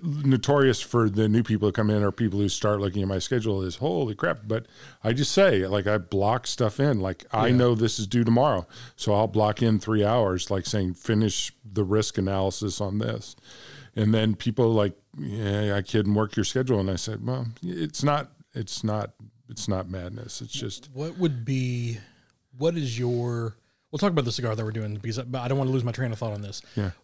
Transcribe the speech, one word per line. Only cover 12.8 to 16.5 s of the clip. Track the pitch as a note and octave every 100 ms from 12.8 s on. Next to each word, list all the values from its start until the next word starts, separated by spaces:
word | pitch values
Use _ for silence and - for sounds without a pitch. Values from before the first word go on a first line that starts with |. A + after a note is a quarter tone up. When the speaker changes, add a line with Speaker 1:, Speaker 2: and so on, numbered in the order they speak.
Speaker 1:
on | G#2 G2+
this." | A2+ A2+ - - - - - - - -
And | G#2+
then | A2 A2
people | G#2 - A2 A#2
like, | A2 G#2 - _ -
"Yeah, | C#3 G#2 G#2 G2+ G#2 G2+
I |
couldn't | G2 A2 G2+ G#2
work | G#2+ -
your |
schedule." | G2+